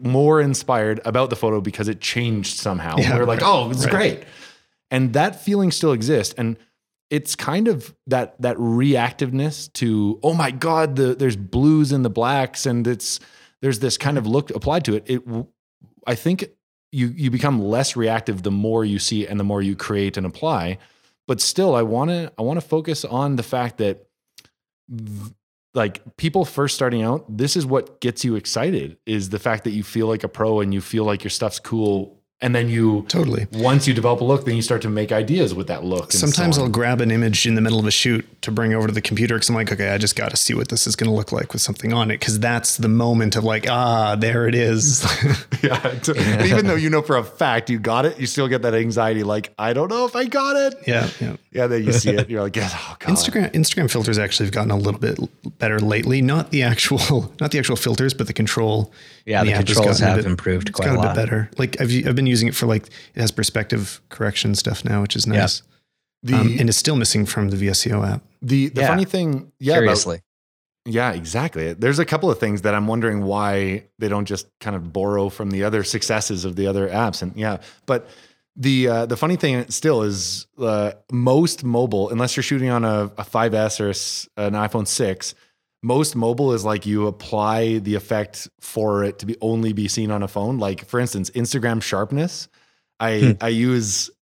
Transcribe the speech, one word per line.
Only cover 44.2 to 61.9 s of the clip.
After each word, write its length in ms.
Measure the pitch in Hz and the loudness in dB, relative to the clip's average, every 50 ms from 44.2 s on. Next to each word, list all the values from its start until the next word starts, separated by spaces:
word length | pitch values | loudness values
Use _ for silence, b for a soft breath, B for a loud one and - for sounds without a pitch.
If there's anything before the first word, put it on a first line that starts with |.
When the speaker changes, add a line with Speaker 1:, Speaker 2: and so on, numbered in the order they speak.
| 110 113 120 120 117 120 | 0 0 2 2 2 2
Speaker 2:
it 80 | 117 | 2
is." 500 | 120 117 113 113 110 - - 135 - - | 2 2 2 2 2 4 2 2 2 2
<laughs> 400 | 90 - - 120 143 127 - - - | 0 0 0 2 2 0 0 -2 -6
Speaker 1:
<laughs> 100 | 131 - | -4 0
Yeah, 260 | - 135 123 - - 127 | 0 0 0 2 -2 -2
it's, 200 | 120 123 - 160 | -4 -2 -2 -2
and 380 | 156 - 98 104 104 107 - - | 0 2 2 2 4 4 4 4
even 180 | - 214 214 | 4 4 4
though 80 | 196 170 | 4 2
you 160 | 160 156 156 | 2 2 4
know 140 | 156 151 151 | 2 2 2
for 140 | - 143 123 | 2 2 2
a 60 | 110 | 0
fact 460 | - - - 165 135 117 117 117 - | -2 -2 0 0 2 2 0 0 0
you 80 | 120 110 | -2 -2
got 260 | 101 113 113 123 139 165 | 0 0 2 2 2 2
it, 120 | - - | 0 0
you 60 | 135 | -6
still 220 | 117 - 143 135 127 | -4 -2 0 0 2
get 160 | 131 123 117 | 0 0 2
that 100 | 120 110 | 2 2
anxiety, 480 | 113 117 113 104 117 113 113 113 110 | 2 2 2 0 0 2 2 2 0
like, 320 | 104 101 104 107 98 - - - | 0 0 -2 -2 -4 -6 -8 -4
"I 140 | 107 113 120 | -2 -2 0
don't 160 | 135 160 185 | 0 0 0
know 160 | 220 240 247 240 | 0 -2 -2 -2
if 80 | - | -2
I 100 | 240 262 | -2 -4
got 300 | 240 - 277 269 277 277 | -2 -2 -2 0 0 0
it." 180 | 277 277 269 269 - - 123 | 2 2 0 -2 -4 -4 0
Speaker 2:
Yeah, 200 | 120 113 - - - - | 0 0 0 0 -4 -6
yeah. 160 | 120 117 104 - _ _ | -6 -6 -6 -10 _ _
Speaker 1:
Yeah, 160 | - 127 123 120 | -4 -2 0 0
then 160 | 120 117 107 | 0 0 2
you 80 | 107 110 | 2 2
see 160 | 117 - - | 2 2 2
it, 180 | 104 104 - - | 2 0 0 -2
you're 100 | 117 107 | -2 -4
like, 140 | 101 101 - | -4 -2 -2
"Yes, 180 | 110 101 92 85 | -4 -4 -4 -6
oh 200 | 85 - - - - | -8 -10 -12 -14 -8
God." 180 | - - 185 | -2 0 0
Speaker 2:
Instagram, 360 | - - - - 220 185 - - | 2 2 0 0 0 0 0 2
Instagram 380 | 160 156 - - 190 160 120 | 2 2 2 2 0 0 0
filters 260 | - 120 107 113 107 104 | 2 0 0 2 2 0
actually 300 | 104 98 - - 110 98 | 0 0 0 0 -2 0
have 60 | 98 | 0
gotten 160 | 110 107 117 | 0 0 2
a 60 | 104 101 | 0 2
little 220 | 101 104 101 104 | 2 0 0 0
bit 200 | - 113 110 - | -2 -2 -2 -2
l-, 100 | 120 - _ _ - - - - | -6 -8 _ _ -14 -14 -8 -4
better 180 | - 107 107 107 | -2 0 0 2
lately. 440 | 104 107 107 110 - 120 131 135 127 | 2 2 2 0 2 2 2 2 2
Not 260 | 131 143 165 156 - | 2 2 0 0 0
the 140 | 156 143 127 | 0 2 2
actual, 680 | 117 113 - - - 147 - - - 147 120 - - - | 2 2 2 2 0 2 0 2 2 2 0 0 -2 -6
<laughs> 40 | - | -4
not 120 | - 147 | -4 -2
the 80 | - 143 | 0 -2
actual 160 | 127 - 127 | 0 0 -2
filters, 400 | 107 - 120 117 120 131 135 131 | 0 0 -2 0 2 0 0 0
but 100 | - 117 | -2 -4
the 80 | - - | -6 -2
control 580 | - 110 104 - 120 113 107 107 107 104 - B B B B B B B 110 | -2 -2 0 0 0 0 2 2 0 0 -2 B B B B B B B -2
Speaker 3:
Yeah, 140 | 107 98 | 0 2
Speaker 2:
in 60 | 98 104 | 2 4
Speaker 3:
the 60 | 104 | 4
Speaker 2:
app 140 | 101 98 104 | 2 2 2
has 80 | 107 | 4
Speaker 3:
controls 240 | 110 107 101 101 - | 4 4 4 4 4
Speaker 2:
gotten 40 | 104 | 4
a 40 | 95 | 4
Speaker 3:
have 100 | 95 107 | 4 4
Speaker 2:
bit, 80 | 101 | 2
Speaker 3:
improved 440 | 95 90 87 - 92 90 87 101 101 | 2 -2 -2 0 0 0 0 -2 -4
Speaker 2:
it's 60 | - | -4
Speaker 3:
quite 120 | - 95 143 | -2 0 2
a 80 | 131 | 2
Speaker 2:
gotten 40 | 113 | 2
a 40 | - | 2
bit 40 | 101 | 2
Speaker 3:
lot. 60 | 95 | 2
Speaker 2:
better. 360 | 107 110 107 110 110 110 - - - | 2 0 0 0 -2 -2 -4 -4 -4
Like, 200 | 127 123 - - | -4 -4 -2 -2
I've, 120 | 131 117 | -2 0